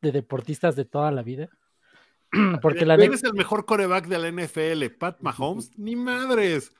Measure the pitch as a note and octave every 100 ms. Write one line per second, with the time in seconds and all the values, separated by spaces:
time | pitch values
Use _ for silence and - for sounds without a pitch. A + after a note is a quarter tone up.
0 | D3+ C3+ A#2+ C3 A#2+ D3 F3 C#3 C3+ D3
1 | D3+ C3+ A#2 C3 E3 _ _ _ _ _
2 | _ _ _ - G3 E3 D#3+ D3 D#3+ D#3+
3 | G#3+ C4 B3 G3+ F3+ G#3+ - G#3+ F#3 F#3
4 | E3+ F3 E3 E3+ E3 D#3+ D#3+ E3 B2 -
5 | F3 - D3+ B2 C#3 G#3+ - - G#3 A#3+
6 | B3 B3 C4 A#3 G3 D#3 - _